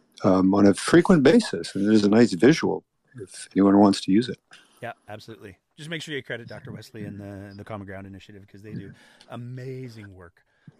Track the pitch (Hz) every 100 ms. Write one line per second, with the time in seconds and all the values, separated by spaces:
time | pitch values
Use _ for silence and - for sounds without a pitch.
0 | _ _ 107 92 95 101 101 95 - 165
1 | 170 180 131 233 - 85 85 95 101 110
2 | 104 107 120 87 117 160 95 85 - _
3 | _ - - - - - 98 101 104 98
4 | - 95 127 - _ - _ _ 117 -
5 | - 107 107 107 104 90 _ - 151 165
6 | - 143 - 120 117 107 - 107 107 113
7 | 104 101 101 98 101 98 104 107 98 95
8 | 98 95 - 101 98 101 107 110 98 -
9 | _ _ _ 120 120 127 131 131 127 113
10 | 101 92 85 _ _ _ _ _